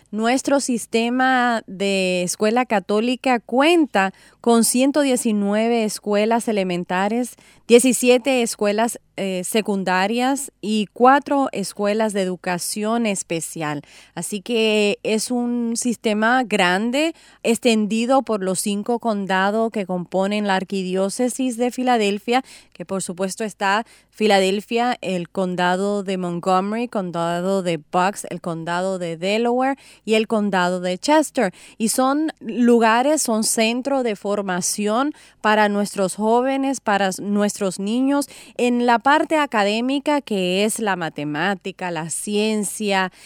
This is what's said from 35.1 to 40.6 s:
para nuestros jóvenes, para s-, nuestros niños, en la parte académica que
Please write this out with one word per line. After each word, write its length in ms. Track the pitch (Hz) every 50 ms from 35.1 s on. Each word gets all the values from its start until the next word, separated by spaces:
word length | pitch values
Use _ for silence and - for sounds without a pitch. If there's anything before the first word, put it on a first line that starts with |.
| - - - - _ _
para 280 | - 214 214 214 214 208
nuestros 480 | 208 202 208 190 - 208 196 180 -
jóvenes, 640 | - 214 220 226 240 247 269 269 269 269 269 269 220
para 280 | - 226 202 196 202 190
s-, 140 | 190 - -
nuestros 560 | 202 208 208 208 208 - - 208 190 175 -
niños, 480 | 196 202 226 247 262 269 285 285 277 - - - - - -
en 300 | - 240 247 240 240 240
la 140 | 247 233 226
parte 360 | - 269 285 311 320 - 330
académica 840 | 311 294 277 - 220 202 202 208 233 240 262 277 285 - 302 294 285
que 440 | - - 214 196 185 180 180 190